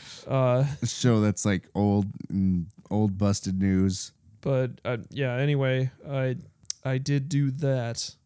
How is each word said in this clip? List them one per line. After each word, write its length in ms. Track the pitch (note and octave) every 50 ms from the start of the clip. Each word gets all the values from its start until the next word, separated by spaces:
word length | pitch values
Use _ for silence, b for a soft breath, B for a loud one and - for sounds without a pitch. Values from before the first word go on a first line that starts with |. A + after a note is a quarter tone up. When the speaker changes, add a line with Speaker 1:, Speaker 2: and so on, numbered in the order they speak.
| B B B B B
Speaker 1:
Uh, 400 | - C3 C3+ C3 B2 B2 B2+ C#3 C#3+ C#3 - -
Speaker 2:
A 40 |
show 340 | A2+ - - - B2+ A#2 A2
that's, 260 | G#2 G#2 G2 - -
like, 220 | G#2 G2 F2 - - _
old 320 | F#2 G#2 G#2 G2+ G#2 G2 G2+ - - - -
and 360 | - G2 F#2+ F#2+ F#2 F2 E2 - - - - -
old 260 | G2 G#2 G#2+ G#2 F#2+
busted 420 | F#2+ G2+ G2+ G2 - - G2 F#2+ F#2+ G2
news. 480 | G2 F#2+ F#2 F#2+ F#2+ F#2 - - - - _ _ - - _
Speaker 1:
But, 320 | - C#3 C3+ B2+ C3 B2 A#2 - _
uh, 140 | A#2+ B2+ A2+ - -
yeah, 260 | - C#3 C#3 B2+ A#2+
anyway, 540 | B2+ C#3 D3 D3 C#3 C3+ C3 C3 C3 C3 B2+ - _ -
I, 300 | D#3 C#3 C3+ C3 C3 B2+ - - - _ _ - _ - - _
I 140 | C3 C3 C3
did 300 | C3+ C#3+ C#3+ C#3+ C3+ D#3
do 220 | D#3+ C#3+ C#3+ C3+ C3
that. 600 | C#3+ D3 C#3 C3+ B2+ A#2 A#2 A#2 - - - - _ _